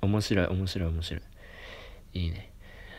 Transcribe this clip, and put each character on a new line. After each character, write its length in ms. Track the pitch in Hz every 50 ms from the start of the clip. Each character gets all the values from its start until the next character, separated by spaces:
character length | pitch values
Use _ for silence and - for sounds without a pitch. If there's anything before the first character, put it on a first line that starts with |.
面 180 | - 98 104 107
白 240 | - - 110 95 87
い、 20 | -
面 180 | 92 92 95
白 200 | 92 - 101 87
い、 20 | 82
面 120 | 80 82
白 180 | 85 - 78 -
い。 20 | - - - - - - - - - - - - - - - - - -
い 140 | - 92 87
い 40 | 82
ね。 200 | 85 - - - - - - - - - - - -